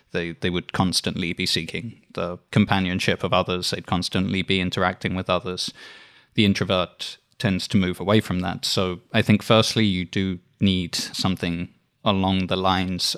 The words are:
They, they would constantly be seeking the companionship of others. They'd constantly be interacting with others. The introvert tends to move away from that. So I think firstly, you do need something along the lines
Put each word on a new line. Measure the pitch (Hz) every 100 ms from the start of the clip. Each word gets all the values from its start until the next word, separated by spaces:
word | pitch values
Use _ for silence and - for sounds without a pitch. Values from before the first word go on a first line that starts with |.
| _
They, | 90 85
they | 82 92
would | 87 -
constantly | - 92 - - 76 87
be | 87 92
seeking | 80 82 87 113 - _
the | - 87 90 _
companionship | - 101 98 92 90 - -
of | 92
others. | 90 92 90 -
They'd | 87 -
constantly | 90 - 98 95 95
be | 92 95
interacting | 90 - 92 95 - 92
with | 92
others. | 90 92 90 - - - - - - _ -
The | 104
introvert | 98 95 92 87 - - - _ -
tends | 110 92 -
to | 101
move | 90 87
away | 92 107
from | - 90
that. | 90 90 -
So | - 92 90 -
I | 113
think | - 107
firstly, | - 113 110 117 107
you | 90 90
do | 101 95 90 _ -
need | 101 92 85 -
something | - - 101 90 87 85 90 _ _ _
along | 107 98 95 95 90
the | 92
lines | 95 92 92 87 -